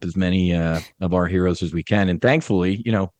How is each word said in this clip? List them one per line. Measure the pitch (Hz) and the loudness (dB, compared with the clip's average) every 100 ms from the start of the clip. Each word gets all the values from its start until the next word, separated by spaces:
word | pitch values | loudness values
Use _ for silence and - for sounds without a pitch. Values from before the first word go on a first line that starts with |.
| 90 | -4
as | 92 | -2
many, | 90 92 90 | 0 2 2
uh, | 87 82 80 - - | 2 0 -2 -6 -6
of | 92 | 0
our | 90 87 | 0 2
heroes | 92 90 85 | 2 0 0
as | 85 | -4
we | 82 | -6
can. | - 104 95 | 0 0 2
And | 87 | 0
thankfully, | 120 156 - 98 90 101 113 | -2 -2 0 0 0 -2 -2
you | |
know, | 107 92 | -2 -2